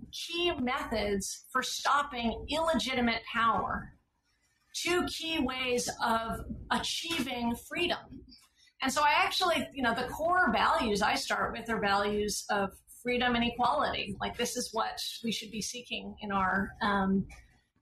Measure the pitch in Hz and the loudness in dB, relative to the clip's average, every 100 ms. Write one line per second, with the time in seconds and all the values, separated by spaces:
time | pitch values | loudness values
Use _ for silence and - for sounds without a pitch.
0 | - - - 339 349 320 247 277 - 220 | -14 -10 -6 0 0 2 0 -2 -2 0
1 | 208 202 - - - 254 240 - - 277 | 2 0 -2 -8 -4 -2 -2 -2 2 2
2 | 190 240 233 220 - 294 330 311 247 247 | 2 -2 -2 -4 -2 0 2 2 0 2
3 | 240 226 - 233 226 196 - - - - | 2 0 -4 0 2 2 -2 -4 -8 -18
4 | _ _ _ _ _ _ _ - 339 359 | _ _ _ _ _ _ _ -6 0 2
5 | - - 320 320 254 254 254 240 - - | 0 -4 -2 0 0 -2 0 0 -2 -2
6 | 233 226 226 226 - - - 247 - - | 0 0 0 -6 -8 -10 -2 -2 0 -4
7 | 339 330 262 240 233 240 - 311 349 - | -2 -2 -2 -2 -2 -2 -6 -2 -2 -2
8 | - 277 - - _ _ _ _ 262 302 | -6 -18 -20 -20 _ _ _ _ 0 4
9 | 294 320 370 - 359 320 - 277 233 - | 6 6 4 4 2 2 0 0 0 0
10 | - - 330 359 320 202 202 320 240 202 | -2 -2 2 4 4 4 4 4 2 2
11 | 208 269 - 208 190 226 233 220 208 202 | 2 2 0 0 0 -4 -4 0 2 2
12 | 208 208 208 - - 208 196 - - - | 2 0 -2 -4 -2 0 0 -4 -20 -8
13 | 240 247 247 240 233 240 247 294 214 - | -2 2 2 2 2 2 2 2 0 -2
14 | - 190 202 - 233 247 - 220 214 - | -6 -6 -6 -2 -2 -2 -4 -2 -2 -4
15 | - - 226 202 220 220 - 247 240 220 | -8 -4 -4 -4 -6 -6 -6 -8 -8 -8
16 | 202 208 208 196 185 190 214 - 202 202 | -8 -10 -2 0 2 2 -2 -2 0 2
17 | 190 196 - - - _ _ _ | 4 2 0 -10 -20 _ _ _